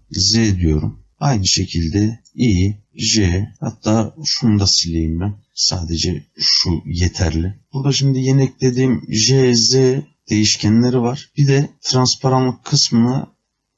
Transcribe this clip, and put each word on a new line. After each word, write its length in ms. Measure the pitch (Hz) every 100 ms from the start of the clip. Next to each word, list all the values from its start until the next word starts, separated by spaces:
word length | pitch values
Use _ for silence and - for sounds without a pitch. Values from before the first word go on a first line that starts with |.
| -
z 240 | - 92
diyorum. 680 | 113 113 92 85 76 76 - - -
Aynı 280 | 147 120 95
şekilde 760 | - 92 85 82 98 104 113 _
i, 400 | - 123 90 98 104 _
j, 500 | - - 110 92 87 107 -
hatta 540 | - 107 113 110 107 -
şunu 360 | 147 - 120 104
da 60 | 98
sileyim 540 | - 85 82 80 82
ben. 220 | 95 104 _
Sadece 720 | - - 95 80 82 80 80 - -
şu 460 | - - - 82
yeterli. 760 | - 85 90 - 92 80 87 104 _
Burada 200 | 139 135
şimdi 260 | 131 139 131
yeni 240 | 131 135
eklediğim 600 | 135 - 131 123 131 110 -
j, 460 | 107 110 135 127
z 200 | 120 - 131 131 131 - _ -
değişkenleri 680 | 107 107 - 104 113 123 127
var. 300 | 120 139 - -
Bir 120 | 143
de 220 | 135 151 -
transparanlık 840 | - 127 127 - 135 131 127 120
kısmına 720 | - 143 - 120 117 135 139 _ _ _ _